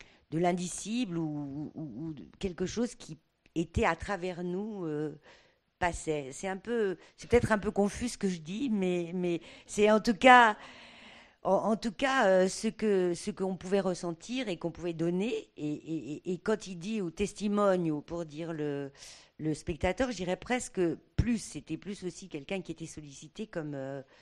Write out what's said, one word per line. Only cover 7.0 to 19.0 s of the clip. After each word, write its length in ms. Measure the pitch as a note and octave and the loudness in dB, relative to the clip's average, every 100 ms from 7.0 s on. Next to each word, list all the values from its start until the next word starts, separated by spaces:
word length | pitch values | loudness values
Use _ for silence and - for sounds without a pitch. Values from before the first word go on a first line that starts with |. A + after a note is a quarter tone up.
| - - | -12 -14
c'est 120 | D#3+ | 2
peut-être 220 | A#3+ A#3 | 4 4
un 60 | G#3+ | 0
peu 140 | F#3+ | 2
confus 380 | G3 G3+ - A#3+ | 2 2 2 -6
ce 80 | - | -2
que 100 | G3 | -2
je 100 | F3 | -2
dis, 300 | D#3 G#3 C4+ | -6 -4 0
mais, 420 | G#3 F#3 F3 E3+ F3+ | 2 2 0 -2 -2
mais 260 | F3+ E3+ - - - | 0 -2 -6 -20 -8
c'est 240 | - G#3 | 4 6
en 100 | G#3+ | 6
tout 140 | A#3 | 4
cas, 440 | G3+ B3+ B3 A3+ G#3 - - - - - - - _ | 6 12 12 10 4 -10 -20 -20 -20 -20 -20 -20 _
en, 100 | - | 2
en 220 | F#3 F3+ A3 | 2 2 -2
tout 160 | A#3+ | -4
cas, 340 | - C4+ C4+ G3+ | -2 0 4 6
euh, 200 | F#3 F#3 | 6 4
ce 200 | - A3 | 2 -4
que, 460 | - A3 G3 F3+ E3+ | 0 2 4 2 0
ce 160 | - | -6
qu'on 240 | - F#3+ F#3 | -4 -4 -4
pouvait 240 | F#3 G3 | 0 2
ressentir 680 | F#3+ E3+ F3 E3 - B3+ A3 | 2 -2 -4 -8 -6 -4 -4
et 80 | E3+ | -4
qu'on 140 | E3+ | -4
pouvait 220 | D#3 F3 | -4 -6
donner. 560 | E3 E3+ F3+ A3 A4 - - | 0 0 2 0 -4 -8 -8
Et, 140 | D3+ | -6
et, 420 | D3+ D3+ D#3+ A#2 | -6 -6 -8 -6
et, 200 | D3+ - | -8 -6
et 40 | F3 | -4
quand 300 | - G#3+ F#3 | -2 -2 -4
il 100 | F3 | -10
dit 240 | F#3 A3 | -6 -4
au 80 | F3 | -4
testimone, 800 | - G3+ - G#3 G#3 G3+ F#3 E3 | -4 -4 -2 0 4 4 4 2
ou 120 | D3 | -2
pour 240 | - E3+ D#3+ | -4 -8 -8
dire 280 | D3 E3 | -8 -8
le, 380 | D#3+ D3 C#3+ C#3 - | -4 -4 -4 -6 -12